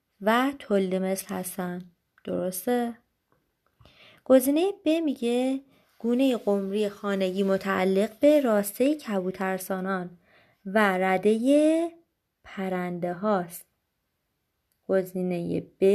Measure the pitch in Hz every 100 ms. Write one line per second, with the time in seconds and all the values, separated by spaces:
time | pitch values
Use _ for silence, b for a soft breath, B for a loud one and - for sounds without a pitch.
0 | _ _ 196 233 262 277 - 202 190 185
1 | 185 196 - 190 180 - 180 175 180 _
2 | _ _ - 180 180 185 - 247 240 233
3 | _ _ _ _ _ _ _ _ b b
4 | b b - 262 262 294 370 392 302 320
5 | 320 - 233 240 262 269 b b b _
6 | 226 247 269 247 240 202 196 202 208 202
7 | 202 196 190 185 196 190 196 190 190 190
8 | 220 - 285 302 262 208 202 - 262 302
9 | 262 196 185 185 190 190 185 190 185 190
10 | 180 - b b b b 196 196 208 185
11 | 190 185 208 220 247 294 302 320 330 339
12 | _ _ _ _ - - 190 185 180 175
13 | 175 175 208 202 170 - - _ _ _
14 | _ _ _ _ _ _ _ _ - 190
15 | 185 185 180 175 170 170 170 _ 190